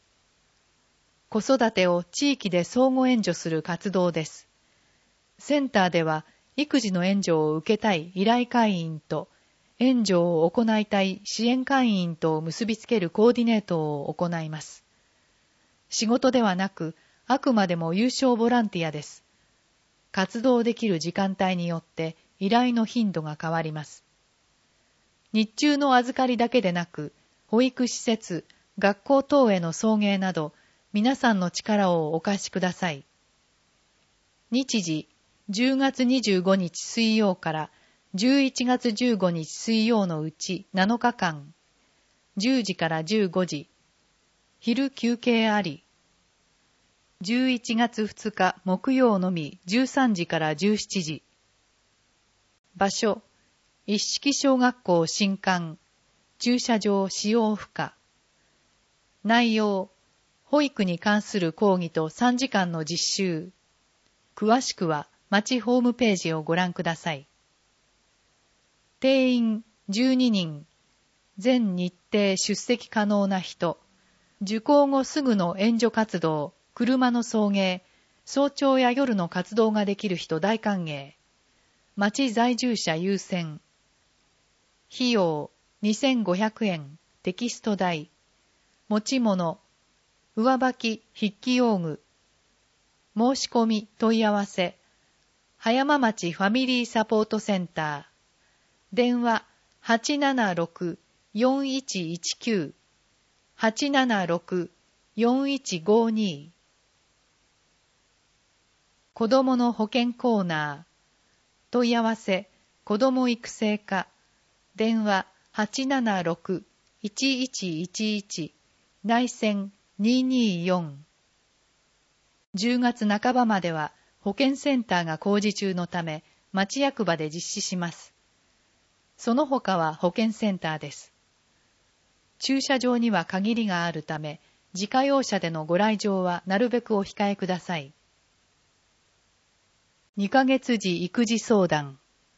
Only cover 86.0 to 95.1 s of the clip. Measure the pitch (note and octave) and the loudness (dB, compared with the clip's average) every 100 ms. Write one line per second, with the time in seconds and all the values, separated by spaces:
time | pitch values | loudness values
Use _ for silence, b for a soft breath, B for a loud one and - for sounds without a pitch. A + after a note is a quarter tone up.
86 | C#4 B3+ F#3+ F3+ A3 - G#3+ E3+ C#3 D3+ | 0 2 0 0 -2 -2 -4 -4 -8 -20
87 | _ _ - F3+ A#3+ - - G3+ F#3 E3 | _ _ -8 -6 -8 -6 -4 -2 0 -2
88 | D3+ _ _ _ _ _ _ _ - G#3+ | -8 _ _ _ _ _ _ _ -4 -4
89 | G#3+ C4+ A3+ F#3 E3+ F3 _ _ _ _ | -2 0 2 0 -2 -4 _ _ _ _
90 | _ _ _ - A#3 C4 B3+ B3 A3+ G#3+ | _ _ _ -2 0 2 0 -2 -4 -6
91 | _ - G#3 G3+ - B3 A#3+ G3+ E3 D3 | _ -6 -6 -4 -2 2 2 2 -2 -8
92 | _ _ _ _ _ _ _ _ _ _ | _ _ _ _ _ _ _ _ _ _
93 | _ G#3 A#3+ C4+ - A#3+ A3+ G#3+ G#3+ - | _ 0 0 0 -2 0 2 0 -4 -2
94 | A3 A3+ G#3+ G#3 G3+ - F3 - _ _ | 0 2 2 0 -2 -4 -4 -6 _ _
95 | _ | _